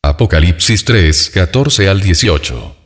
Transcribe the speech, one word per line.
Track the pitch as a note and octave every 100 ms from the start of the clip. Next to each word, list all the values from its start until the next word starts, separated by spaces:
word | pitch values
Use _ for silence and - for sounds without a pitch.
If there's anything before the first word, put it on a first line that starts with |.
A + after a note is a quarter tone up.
Apocalipsis | D2 C#2+ G#2+ D#2+ E2 E2 - A2
tres, | - A2 E2 D#2 -
catorce | F#2+ F2 B2+ C#3 - G2
al | G2
dieciocho. | G2 E2 G#2+ D2 - A#1+ - -